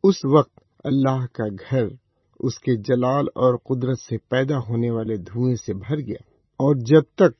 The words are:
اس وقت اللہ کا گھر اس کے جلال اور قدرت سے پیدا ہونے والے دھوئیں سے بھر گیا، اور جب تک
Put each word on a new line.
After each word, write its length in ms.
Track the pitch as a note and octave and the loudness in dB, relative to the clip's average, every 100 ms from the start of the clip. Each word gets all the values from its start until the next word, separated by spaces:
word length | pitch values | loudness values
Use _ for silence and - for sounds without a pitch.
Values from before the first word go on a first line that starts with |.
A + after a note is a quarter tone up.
اس 220 | G3 G3 C#3 | 2 2 4
وقت 340 | D3 C3+ _ _ _ | 4 2 _ _ _
اللہ 420 | C3 C3+ C3+ C3 B2+ | -2 0 2 0 -4
کا 100 | - A2 | -6 -6
گھر 400 | F#2+ - C3 G#2+ D2 _ _ _ _ | -6 -4 -2 -2 -6 _ _ _ _
اس 200 | - - | -6 -4
کے 160 | - A#2+ | -2 -2
جلال 500 | G2+ B2 B2 C#3 C#3+ - | 0 0 2 0 -2 0
اور 220 | B2+ A#2+ | 0 0
قدرت 420 | _ C3 B2 B2+ | _ -4 -2 -4
سے 180 | - A2+ | -6 -10
پیدا 400 | _ B2+ C3+ C#3+ | _ -2 0 -4
ہونے 320 | A2 A#2 A#2+ | -4 -2 -2
والے 260 | A#2 A2 G#2+ | -2 -4 -6
دھوئیں 380 | F2+ A2+ B2 A#2+ | -6 -2 -2 -2
سے 180 | - | -4
بھر 240 | G2 F#2+ D3+ | -10 -6 -6
گیا، 240 | A#2+ G2 _ _ _ _ | -6 -10 _ _ _ _
اور 180 | C#3 C#3 | 0 0
جب 260 | A#2 D3+ - - | 6 4 4 2
تک 160 | F3 - | 2 2